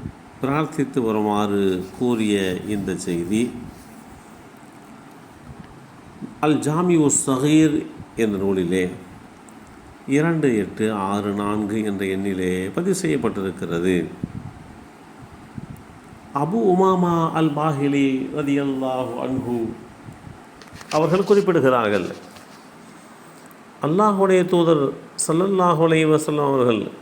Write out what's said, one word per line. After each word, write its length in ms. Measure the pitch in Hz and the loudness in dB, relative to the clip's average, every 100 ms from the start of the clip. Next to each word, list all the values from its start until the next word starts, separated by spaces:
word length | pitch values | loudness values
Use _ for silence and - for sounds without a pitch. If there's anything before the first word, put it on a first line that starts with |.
| - - - - | -14 -14 -20 -8
பிரார்த்தித்து 580 | 131 143 151 151 131 135 110 | -4 -2 -2 -4 -4 -2 -2
வருமாறு 580 | 107 107 104 104 101 98 92 90 - | 0 0 0 0 0 0 0 -4 -4
கூறிய 400 | 123 117 107 101 95 90 92 | 0 0 2 0 0 -4 -4
இந்த 180 | 104 92 87 - | -4 -4 -6 -4
செய்தி 360 | 87 85 110 123 120 - - - - - - - - - - - - - - - - - - - - - - - - - - - - 151 | -4 -2 -2 -2 -6 -14 -18 -20 -20 -20 -20 -20 -20 -20 -20 -20 -20 -20 -20 -20 -20 -20 -20 -20 -20 -20 -20 -20 -20 -20 -16 -16 -4 0
அல் 100 | 139 123 | 0 0
ஜாமிஉ 400 | 156 180 165 147 - | 0 2 4 4 2
ஸகீர் 580 | - 131 147 156 156 147 - - - - | 0 0 4 6 6 2 -4 -10 -10 -2
என்ற 140 | 113 98 | -2 0
நூலிலே 400 | 98 95 87 92 90 - - - - - - - - - - - - 139 | 0 0 0 0 0 -4 -16 -20 -20 -20 -20 -20 -20 -20 -20 -16 -2 0
இரண்டு 320 | 165 165 147 110 | 2 2 2 0
எட்டு 240 | 92 - 110 107 95 | -2 -2 -2 -2 -2
ஆறு 240 | 101 101 101 | -2 -2 -2
நான்கு 380 | 104 107 104 110 107 | -2 -2 -2 -2 -4
என்ற 160 | 98 98 95 | -4 -4 -2
எண்ணிலே 360 | 98 92 90 92 95 - | -4 -2 -2 -2 -4 -4
பதிவு 200 | 180 180 | -2 -2
செய்யப்பட்டிருக்கிறது. 920 | 160 147 117 101 95 85 87 85 90 90 80 - - - - - - - - - - - - - - - - - - - - - - 139 | 0 -2 -2 -4 -6 -6 -6 -2 2 0 -2 -8 -10 -10 -14 -18 -20 -20 -20 -20 -20 -20 -20 -20 -20 -16 -16 -16 -20 -20 -20 -20 -8 -4
அபு 180 | 151 226 208 | -2 0 2
உமாமா 420 | 180 190 185 175 170 165 160 | 4 4 4 2 2 0 2
அல் 100 | 160 147 | 0 0
பாஹிலி 500 | 156 139 143 143 139 131 - 147 | -2 0 0 2 2 0 -4 -4
ரலியல்லாஹு 800 | 143 143 139 131 131 127 123 120 131 | -2 0 0 -2 -2 -4 -4 -4 -4
அன்ஹு 320 | 127 113 120 113 - - - - - - - - - - - - 156 | -4 -2 -4 -4 -8 -16 -20 -20 -20 -20 -20 -20 -20 -20 -18 -4 0
அவர்கள் 300 | 156 185 202 | 2 2 4
குறிப்பிடுகிறார்கள், 760 | 202 190 165 131 127 107 101 87 - - - - - - - - - - - - - - - - - 143 | 4 4 4 4 4 2 0 -2 -8 -16 -20 -20 -20 -20 -20 -20 -20 -20 -20 -20 -20 -20 -20 -20 -6 -2
அல்லாஹுடைய 540 | 175 214 196 190 185 175 | 2 2 4 4 4 4
தூதர் 320 | 180 170 156 139 - - - - | 2 4 4 2 -4 -12 -8 -2
ஸல்லல்லாஹு 560 | 160 190 190 180 160 160 | 0 2 2 2 4 4
அலைஹி 180 | 160 156 | 4 4
வஸல்லம் 360 | 151 151 151 143 | 2 2 0 2
அவர்கள் 280 | 135 123 110 - - | 2 2 2 -2 -10